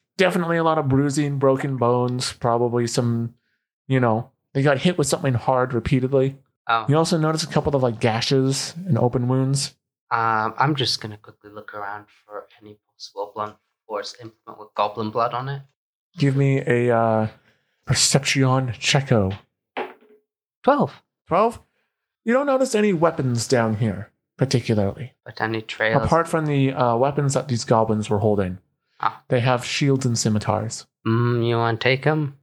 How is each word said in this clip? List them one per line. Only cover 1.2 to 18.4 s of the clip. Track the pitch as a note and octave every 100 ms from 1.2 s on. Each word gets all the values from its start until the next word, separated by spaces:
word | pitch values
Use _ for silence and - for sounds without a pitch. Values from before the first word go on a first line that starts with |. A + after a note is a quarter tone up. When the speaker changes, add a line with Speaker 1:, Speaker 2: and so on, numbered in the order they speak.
| C#3+ C#3
Speaker 1:
broken | C3+ C3+ C#3+ C3
bones, | A#2+ B2 B2 B2 -
probably | - A#2+ A#2 A#2+ A#2+ A#2
some, | B2 A#2+ A#2 A#2 - _ _ _ _ -
you | C3
know, | A#2+ A2 - _ _
they | C#3
got | C#3+ C3+
hit | F3+ F3+
with | C#3
something | E3 C#3
hard | A#2+ - B2+ B2+
repeatedly. | A#2+ - C3 C3 C3+ C3+ C3+ _ _ -
Speaker 2:
Oh. | A2+ A2
Speaker 1:
You | D3+
also | E3 E3+
notice | D#3 D#3
a | E3
couple | D#3 D3 C#3+
of, |
like, | B2 A2
gashes | A#2+ A2+ - C#3 C3 C3+ - E3 F#3
and | B2
open | B2 B2+ B2
wounds. | C3 C3+ C#3 - _ _ _ -
Speaker 2:
Um, | A#2+ A2+ A2 A2 -
I'm | C3+ C#3
just | A#2 -
gonna | G#2+ G#2+
quickly | - - G#2
look | G#2 G#2
around | G#2+ G2+ G#2+ G#2
for | _ - G#2 - -
any | G#2+ G#2 _
possible | - - G2 G2+
blunt | G#2+ G#2+ G#2 _ _ -
force | G#2 G2 -
implement | A2+ _ - -
with | G#2+
goblin | - G#2 A#2 G#2+
blood | A#2 A#2+
on | A#2+ C3+
it. | C#3 - _ _ _ _ E3+
Speaker 1:
Give | C#3 C3+
me | C#3 C3+ -
a, | A#2+ A#2+ A#2
uh, | A2+ A2 A2 - _ _ _ _ -
perception | C3 - C#3 C3+ C#3+